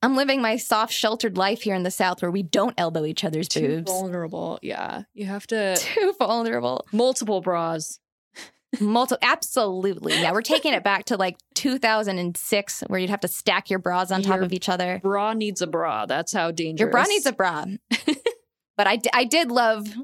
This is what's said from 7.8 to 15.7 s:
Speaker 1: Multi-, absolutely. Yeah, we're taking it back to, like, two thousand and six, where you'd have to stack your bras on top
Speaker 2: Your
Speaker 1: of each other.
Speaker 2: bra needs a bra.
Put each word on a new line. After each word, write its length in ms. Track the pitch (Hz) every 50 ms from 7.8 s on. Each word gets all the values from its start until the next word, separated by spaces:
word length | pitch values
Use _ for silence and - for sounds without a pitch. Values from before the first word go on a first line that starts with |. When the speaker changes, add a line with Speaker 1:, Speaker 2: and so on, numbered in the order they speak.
| 156 - - - _ _ _ _ _ _ _ - - - _ _ _ _ - 247
Speaker 1:
Multi-, 360 | 208 208 214 233 254 262 247 -
absolutely. 920 | - 240 285 330 - - - 269 226 202 185 185 185 202 190 165 151 156 156
Yeah, 180 | 156 170 165 175
we're 80 | 208 233
taking 300 | - 311 320 311 311 269
it 100 | 196 -
back 220 | 202 202 190 196
to, 120 | - 247 196
like, 200 | 190 185 180 _ _ _ _
two 240 | - - 277 254 262
thousand 400 | - 226 220 220 214 202 190 180
and 160 | 175 175 175 -
six, 440 | - - - 202 202 - - - - -
where 120 | - 185
you'd 100 | 185 180
have 120 | 202 196
to 60 | - 180
stack 420 | - - - - 185 185 - -
your 100 | 202 190
bras 320 | 180 180 180 180 185 180
on 100 | 190 190
top 140 | 196 196 190
Speaker 2:
Your 80 | 185 190
Speaker 1:
of 100 | 180 185
each 160 | 180 - -
other. 300 | 185 180 180 180 180 190
Speaker 2:
bra 320 | - 196 196 202 202 214 226
needs 280 | 220 214 208 196 -
a 60 | 180
bra. 380 | 170